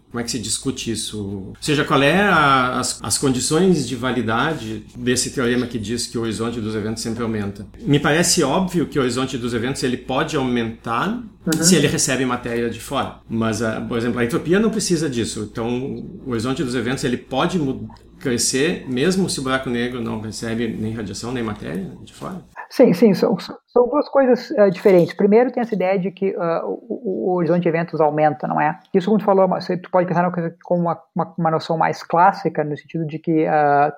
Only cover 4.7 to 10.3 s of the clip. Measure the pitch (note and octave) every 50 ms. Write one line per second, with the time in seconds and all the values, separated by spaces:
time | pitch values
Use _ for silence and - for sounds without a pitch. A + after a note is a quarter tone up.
4.7 | A2 G#2+ G#2 G#2 - B2+ B2 B2 B2+ A#2+ - B2+ A2 C#3+ B2 A#2 B2 B2 B2 -
5.7 | - A#2 G#2 G2 A#2+ A#2 - - - B2 A2+ A2+ G#2 F#2+ A2+ A#2 A#2 B2 G#2 A2
6.7 | A2 A2 G2+ A2 A2+ A2+ - A#2+ A2+ A#2 A#2+ A2 A2+ G#2+ G2+ G2+ G2 - G#2 -
7.7 | - - - G3+ C#3+ C#3+ - D#3+ D3 E3 F3 F3+ - F#3 D3+ C3 C#3+ F#3 F#3+ F3+
8.7 | - F3 C#3 A#2+ - D3 B2+ B2+ A2+ B2+ C3 B2+ - B2 A#2 A#2+ A#2 A#2 G#2+ C3
9.7 | C#3 - D3 B2+ B2+ - - - C3 C#3 D#3 D#3